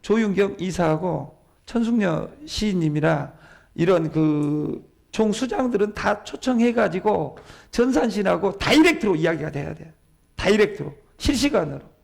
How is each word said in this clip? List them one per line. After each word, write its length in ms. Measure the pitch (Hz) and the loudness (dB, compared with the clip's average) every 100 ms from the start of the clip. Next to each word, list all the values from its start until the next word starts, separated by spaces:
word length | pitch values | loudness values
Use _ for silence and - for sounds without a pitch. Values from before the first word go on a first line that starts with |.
조윤경 540 | - 214 214 185 196 202 | 0 0 2 0 0 -2
이사하고 800 | 185 165 165 156 180 156 139 - _ _ - | -6 -2 0 0 -2 -6 -8 -18 _ _ -6
천숙녀 640 | 233 233 233 190 156 - - 302 | -2 0 2 0 -2 -6 -14 -12
시인님이랑 840 | - 214 185 156 151 160 151 139 - - - _ | -4 -2 0 0 0 0 0 -4 -14 -20 -20 _
이런 360 | - 170 175 160 | -2 2 2 2
그 800 | 156 156 151 147 151 151 - - _ _ | 0 0 0 -2 -2 -4 -8 -14 _ _
총수장들은 840 | - 220 202 254 - 254 208 208 | -2 0 0 -2 -2 0 0 0
다 300 | 208 196 208 | -2 -2 -4
초청해가지고 1120 | - - - 247 240 233 208 180 214 196 143 - - - - | -6 -6 -2 2 2 2 0 0 0 0 -2 -10 -20 -20 -8
전산실하고 880 | - 247 262 240 196 196 175 196 - | 0 2 2 0 0 0 0 -2 -2
다이렉트로 580 | - 277 330 311 208 160 | 2 6 6 4 0 2
이야기가 340 | 165 170 151 | 2 0 -4
돼야 240 | 143 151 | -6 -8
돼요. 140 | 160 - _ _ _ _ - | -12 -16 _ _ _ _ -4
다이렉트로, 580 | - 208 208 - 147 - _ _ | 2 4 4 0 -10 -12 _ _
실시간으로. 640 | - 269 277 226 156 139 - _ | -2 0 2 2 -2 -6 -14 _